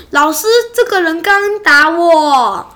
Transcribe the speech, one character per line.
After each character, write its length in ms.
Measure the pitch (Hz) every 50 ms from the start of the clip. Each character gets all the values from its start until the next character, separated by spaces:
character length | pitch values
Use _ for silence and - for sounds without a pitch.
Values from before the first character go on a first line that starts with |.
| - -
：“老 200 | - 294 294 311
师， 160 | 320 - - 440 466 480 466 - -
这 100 | - 466
个 160 | - 403 370
人 200 | 349 320 320 330
刚 200 | 330 403 403 403 403 403 415 415
打 280 | 415 - 294 285 302 311
我。” 760 | 330 339 339 339 330 311 302 294 285 262 240 208 196 170 - - -